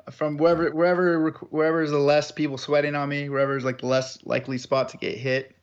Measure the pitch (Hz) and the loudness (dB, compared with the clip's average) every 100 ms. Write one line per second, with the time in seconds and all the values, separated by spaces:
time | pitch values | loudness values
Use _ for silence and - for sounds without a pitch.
0 | - - 151 147 165 165 165 156 175 180 | -18 -6 -4 2 4 4 2 2 2 4
1 | 180 165 156 - - 156 160 165 156 147 | 2 2 0 -2 -6 0 2 2 0 2
2 | 143 147 147 - 151 135 - 147 147 147 | 4 4 0 -2 -4 -4 -2 0 0 -2
3 | 143 143 143 139 139 139 131 127 127 131 | -4 -4 -4 -2 0 0 -4 -4 -2 0
4 | 127 - - 123 123 127 - 135 127 - | -2 -8 -4 -4 -2 -8 -2 -2 -2 -6
5 | - 113 127 131 131 _ | -8 -6 -4 -4 -6 _